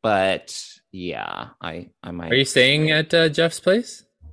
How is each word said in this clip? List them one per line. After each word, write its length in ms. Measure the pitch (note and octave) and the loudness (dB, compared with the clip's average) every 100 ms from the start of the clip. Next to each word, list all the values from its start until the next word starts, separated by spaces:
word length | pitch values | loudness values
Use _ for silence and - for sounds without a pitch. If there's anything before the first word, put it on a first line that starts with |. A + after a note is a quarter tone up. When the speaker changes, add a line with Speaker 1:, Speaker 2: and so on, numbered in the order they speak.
Speaker 1:
But 580 | A2+ G2+ F#2+ E2+ - - - - _ | 0 2 2 -2 -6 -14 -14 -20 _
yeah, 580 | F#2 F2 C2 G1+ G1+ B1 _ | -12 -10 -8 -10 -12 -14 _
I, 280 | E2+ E2 F2+ _ | -12 -12 -14 _
I 80 | - | -12
might. 200 | F2 E2 | -10 -2
Speaker 2:
Are 40 | B2+ | 0
you 100 | C3+ | 2
staying 460 | C3+ B2+ D3 D#3 | 4 4 4 2
at, 200 | D#3 D#3+ | 0 2
uh, 160 | E3+ E3 | 2 2
Jeff's 300 | D3 E3 - | 2 -2 0
place? 420 | - G3+ A#3+ - _ _ - | 2 2 0 -14 _ _ -20